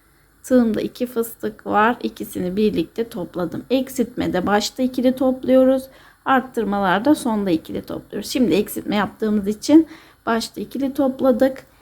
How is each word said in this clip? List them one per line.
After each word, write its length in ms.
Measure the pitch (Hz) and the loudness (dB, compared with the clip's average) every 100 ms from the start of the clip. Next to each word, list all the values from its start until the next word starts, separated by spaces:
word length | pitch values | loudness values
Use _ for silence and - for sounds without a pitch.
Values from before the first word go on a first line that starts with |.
| _ _ _ _ | _ _ _ _
Tığımda 380 | - 254 226 214 | 2 4 4 0
iki 260 | 208 - 247 | -4 -6 -6
fıstık 600 | 233 226 - 214 214 202 | -4 -6 -6 -10 -10 -2
var. 300 | 202 214 240 | 2 2 2
İkisini 540 | 220 - - 208 180 185 | -6 -8 -10 -6 -4 0
birlikte 520 | 214 175 160 - 233 | 0 0 -4 -4 -8
topladım. 560 | 214 170 170 175 - - | -8 -8 -6 -6 -6 -2
Eksiltmede 760 | 262 262 - 226 - 175 180 185 | -2 -2 -4 -4 -4 -4 -2 0
başta 360 | 208 214 - | 0 -2 -2
ikili 340 | 254 254 254 254 | -4 0 0 2
topluyoruz. 680 | 262 254 247 262 262 262 262 - - _ | 0 0 4 4 6 2 -2 -16 -20 _
Arttırmalarda 880 | - 262 254 - 208 202 196 185 254 | 0 0 0 -4 -2 0 2 2 2
sonda 360 | 302 247 214 196 | 2 0 -2 0
ikili 320 | 165 - - | -2 -2 -10
topluyoruz. 480 | - - - 202 202 | -8 -10 -10 -10 -4
Şimdi 240 | 294 226 | 0 2
eksiltme 420 | 165 208 - - 202 | 2 0 -6 -4 -2
yaptığımız 500 | 190 - 214 208 196 | -2 -2 -2 0 -2
için 400 | 214 - 302 320 - - _ - | -4 6 6 6 -4 -20 _ -4
başta 340 | 226 226 - | -2 -4 -10
ikili 340 | 214 247 269 | -10 -6 -4
topladık. 680 | 277 269 262 269 220 262 262 - _ | 0 -2 2 2 4 2 0 -16 _